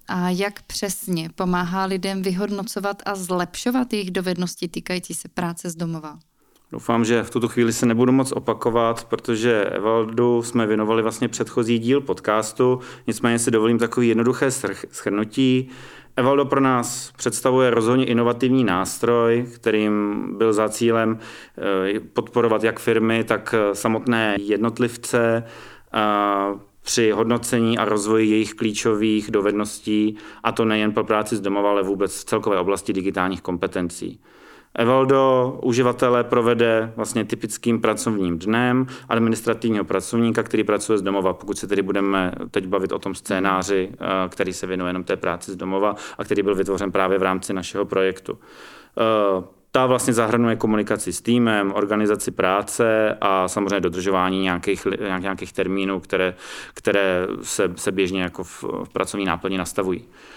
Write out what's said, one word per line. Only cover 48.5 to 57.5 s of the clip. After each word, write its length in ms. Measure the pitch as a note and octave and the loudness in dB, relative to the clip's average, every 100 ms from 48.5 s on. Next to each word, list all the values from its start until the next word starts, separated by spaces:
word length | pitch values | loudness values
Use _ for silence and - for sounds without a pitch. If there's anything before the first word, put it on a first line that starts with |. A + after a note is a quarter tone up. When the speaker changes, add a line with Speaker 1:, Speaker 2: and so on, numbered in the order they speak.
| - - - - - | -20 -20 -20 -12 -2
Speaker 2:
Eh, 460 | A2+ A2 G2+ F#2+ F#2 _ _ | 0 2 2 0 -4 _ _
ta 140 | C3 B2+ | 0 2
vlastně 280 | B2+ - | 2 2
zahrnuje 420 | A2+ A2+ A#2 A#2 A2 | 0 2 2 2 2
komunikaci 580 | A2+ G#2+ G#2 G#2 - | 0 0 0 -2 -4
s 80 | - | -6
týmem, 520 | - A#2+ A#2 G#2+ G2+ G2 | 0 2 4 2 0 0
organizaci 560 | G2+ G#2+ G#2+ G#2 - | 0 0 2 0 -2
práce 840 | F#2 F#2 F#2+ G#2 - A#2 A2 G#2+ - | 0 2 2 0 0 2 2 2 0
a 260 | G2+ F#2+ F#2 | 0 2 0
samozřejmě 320 | G#2+ G2+ G2+ | 0 0 0
dodržování 640 | F2+ F2 F#2 F#2+ F2+ F#2+ | 0 -2 0 2 2 0
nějakých 440 | F#2+ F2+ D#2+ F#2+ - | 0 0 -2 -2 -2
li-, 120 | F#2+ | -4
nějak-, 220 | G#2 F#2 | -4 -4
nějakých 320 | F#2+ F#2+ F#2+ | -4 -4 -6
termínů, 460 | - F2+ F#2+ G2 F#2+ | -4 -2 -2 -2 -4
které, 360 | E2 F#2+ F#2 F#2 - - - | -2 0 0 -2 -12 -16 -16
které 540 | - - G2+ G2 F2+ F#2 G2+ | -6 0 2 2 2 -2 -4
se, 320 | - | -6